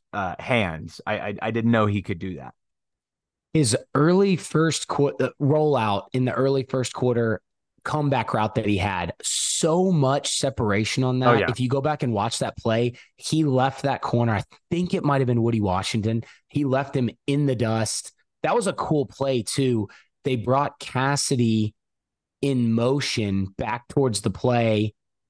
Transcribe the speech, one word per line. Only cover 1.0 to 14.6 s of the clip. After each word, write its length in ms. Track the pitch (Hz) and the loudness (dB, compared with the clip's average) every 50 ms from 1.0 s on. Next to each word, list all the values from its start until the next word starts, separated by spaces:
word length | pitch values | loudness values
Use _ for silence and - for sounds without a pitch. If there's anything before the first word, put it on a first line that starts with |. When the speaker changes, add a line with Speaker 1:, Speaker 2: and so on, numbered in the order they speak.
| - | -8
Speaker 1:
I, 140 | - 107 101 | -6 -6 -6
I, 160 | - 104 101 - | -6 -8 -8 -6
I 100 | - 113 | -4 -4
didn't 200 | 110 117 113 117 | -2 0 2 2
know 140 | 117 110 107 | 4 4 4
he 160 | 104 101 104 | 2 0 -2
could 180 | - - 98 82 | -4 -6 -8 -8
do 180 | 95 95 82 | -8 -8 -10
that. 160 | 69 64 62 - _ _ _ _ _ _ _ _ _ _ _ _ _ _ _ _ _ _ _ - | -10 -14 -16 -20 _ _ _ _ _ _ _ _ _ _ _ _ _ _ _ _ _ _ _ 0
Speaker 2:
His 220 | 160 143 104 123 - - _ - | 2 2 2 2 0 -2 _ 2
early 440 | 135 147 165 180 190 202 196 180 | 4 4 6 6 4 4 4 2
first 500 | - - - - 156 160 165 147 - - | 0 -2 -2 0 2 2 2 0 -2 -4
qu-, 300 | - - - 143 139 - - | -4 0 0 0 0 0 0
uh, 100 | 135 - - - | -2 -2 -2 0
rollout 640 | 147 135 151 151 151 151 143 120 110 107 101 98 - - - | 2 2 4 4 4 2 2 2 2 2 0 -2 -2 -4 -2
in 100 | 127 127 | 0 0
the 60 | 120 | 0
early 320 | - 120 131 135 139 135 127 | 0 2 2 2 2 0 -2
first 300 | - - 131 123 - - | -2 -2 -2 -2 -4 -4
quarter 480 | - 123 123 120 117 117 113 107 - _ _ _ _ _ _ _ _ - | 0 0 0 2 2 0 0 -2 -4 _ _ _ _ _ _ _ _ -8
comeback 500 | - - 151 147 139 135 123 110 - - | -4 -2 -2 0 0 0 0 0 -2 -2
route 220 | 110 107 107 - | -2 -2 0 0
that 100 | 117 107 | -2 0
he 120 | 104 104 | 0 0
had, 360 | 92 98 101 95 90 87 82 - - | 0 0 0 -2 -2 -4 -6 -8 -8
so 720 | - - - - - - - - - 160 160 180 185 190 | -6 -6 -4 -4 -4 -4 -2 0 0 2 2 2 2 2
much 480 | 180 151 139 131 139 147 - - - - | 2 2 2 2 2 0 -2 -4 -4 -2
separation 640 | - 135 - - 120 104 98 104 110 - - 131 131 | -2 -2 -2 -2 0 0 2 0 0 0 0 0 0
on 160 | 127 127 127 | 0 0 2
that. 80 | 127 | 4
Speaker 1:
Oh, 60 | 123 120 | 4 4
yeah. 160 | 107 92 87 | 4 2 0
Speaker 2:
If 100 | 117 120 | -2 -2
you 80 | 127 | -2
go 140 | 120 135 139 | -2 0 0
back 200 | 127 151 151 - | 0 -2 -2 -2
and 120 | 147 123 110 | -2 -2 0
watch 260 | 101 104 117 - - | 0 -2 -2 -2 -4
that 160 | 131 110 - | -4 -6 -6
play, 380 | - - 117 110 117 123 120 123 - - _ _ | -4 -2 0 0 2 0 0 -2 -6 -14 _ _
he 260 | - - - 151 156 156 | -14 -8 -2 0 0 2
left 400 | 143 127 127 131 135 - - - | 2 2 2 2 0 -2 -2 -4
that 180 | 139 127 - | -4 -2 -4
corner. 320 | - - - 120 120 117 107 | -2 0 2 2 2 2 2
I 100 | 95 - - _ _ | 0 -2 -6 _ _